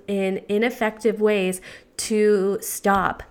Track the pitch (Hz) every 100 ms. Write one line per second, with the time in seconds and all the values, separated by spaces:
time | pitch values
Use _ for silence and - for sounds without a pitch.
0 | - 202 190 190 - 208 233 247 220 220
1 | 226 214 214 208 185 185 - - _ -
2 | - 214 208 208 196 196 - - 202 196
3 | 175 - -